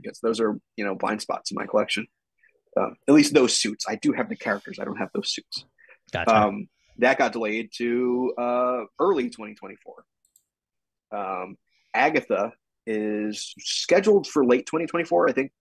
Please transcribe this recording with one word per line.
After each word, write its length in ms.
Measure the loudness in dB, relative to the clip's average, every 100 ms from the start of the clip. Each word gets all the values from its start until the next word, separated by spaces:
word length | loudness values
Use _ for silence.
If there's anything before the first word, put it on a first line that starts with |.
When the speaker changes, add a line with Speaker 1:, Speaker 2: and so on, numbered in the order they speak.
Speaker 1:
It's, 160 | -16 -4
those 200 | -2 0
are, 180 | 0 -2 _ -8
you 100 | -6
know, 100 | -2
blind 260 | -2 -4
spots 300 | -4 -6 -6
in 40 | -8
my 100 | 0
collection. 420 | 0 0 -4 -6 _ _ _ _ _ _ -2
Um, 180 | -2 -2 6
at 60 |
least 200 | 6 8
those 240 | 6 4 2
suits. 280 | -2 -4 -6
I 80 | -4
do 160 | -2
have 160 | 0 -2
the 60 | -4
characters. 440 | -4 -4 -6 -10
I 40 | -8
don't 120 | -6
have 120 | -6
those 200 | -6 -6
suits. 320 | -8 -10 -14 -14 _ -20 -20 _
Speaker 2:
Gotcha. 240 | -2 4 4
Speaker 1:
Um, 320 | 4 0 -10 _ _ 0
that 180 | 2 4
got 140 | 0
delayed 380 | 0 -4 -4 -6 -6
to, 560 | -2 0 0 0 -2 -2
uh, 440 | -2 0 0 -2 -6 -2
early 300 | 0 2 -2
twenty 260 | -8 -16 -16
twenty-four. 500 | -18 -18 -20 -20 _ _ _ _ _ _ _ _ _ _ -12
Um, 460 | -8 -6 -6 -8 -14 _ _ _
Agatha 580 | 0 2 2 0 -2 -2 -6 _ _ -6
is 640 | -2 -2 -2 -4 -6 -12 -10
scheduled 680 | -6 -4 2 2 4 2 2
for 180 | 2 4
late 200 | 4 2
twenty 180 | -4 -2
twenty-four. 440 | -4 0 2 2
I 40 |
think 180 | 0 -4 _